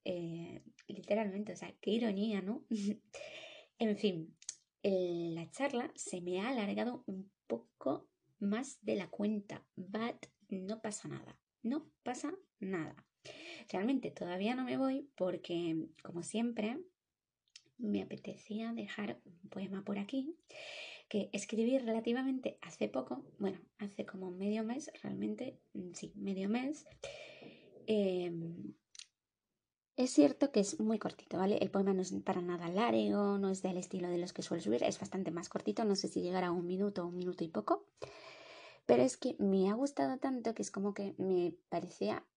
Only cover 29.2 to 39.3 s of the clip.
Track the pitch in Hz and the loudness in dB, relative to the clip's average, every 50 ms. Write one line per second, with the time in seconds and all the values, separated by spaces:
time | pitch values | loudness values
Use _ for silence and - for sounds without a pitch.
29.2 | _ _ _ _ _ _ _ _ _ _ _ _ _ _ _ - 254 254 - - | _ _ _ _ _ _ _ _ _ _ _ _ _ _ _ 2 2 6 8 8
30.2 | 285 277 262 - 294 277 - 214 196 196 - - 220 214 226 208 - 180 - - | 8 8 8 4 2 6 6 4 4 4 2 0 2 2 2 2 0 -4 -6 -6
31.2 | - - - 175 190 196 - - - 196 - 196 196 196 196 185 185 185 196 196 | -12 -6 -2 0 2 4 4 4 2 2 4 4 4 4 4 2 2 0 -2 -2
32.2 | - - 185 185 175 175 175 170 175 170 175 190 233 233 226 226 214 208 202 202 | 0 0 0 0 0 -2 -2 -2 -2 0 2 4 4 6 4 4 4 4 4 4
33.2 | 202 202 202 196 196 190 190 190 - 190 175 185 185 - - 190 175 180 175 170 | 4 4 4 4 4 2 2 2 0 0 0 0 -4 -4 -4 -2 0 0 0 0
34.2 | 175 180 - - - - 185 165 175 208 220 240 - - 196 - - - - 190 | 0 -2 -4 -6 -4 -2 -2 0 2 2 2 4 4 2 0 0 -6 -4 -4 -2
35.2 | 190 165 165 170 185 - - 202 - 214 208 - 226 208 196 190 - 202 - - | -2 -2 -2 -4 -6 -4 -6 -2 -2 0 0 2 4 4 4 2 2 0 0 0
36.2 | 180 175 185 185 180 175 175 180 170 175 185 185 202 208 202 190 175 175 175 180 | 0 2 2 2 2 2 2 0 0 0 0 2 2 2 2 0 -4 -2 -2 -2
37.2 | 180 180 180 - 170 160 165 220 208 - 349 403 - _ _ _ - - - - | -2 -2 -2 -2 -4 -2 -2 -2 2 2 2 2 0 _ _ _ -12 -12 -12 -16
38.2 | - - - - - - - - - - - - _ - 240 240 254 262 - - | -16 -16 -16 -16 -18 -18 -18 -18 -18 -18 -20 -12 _ 6 8 8 8 6 4 0
39.2 | - 254 | -2 -2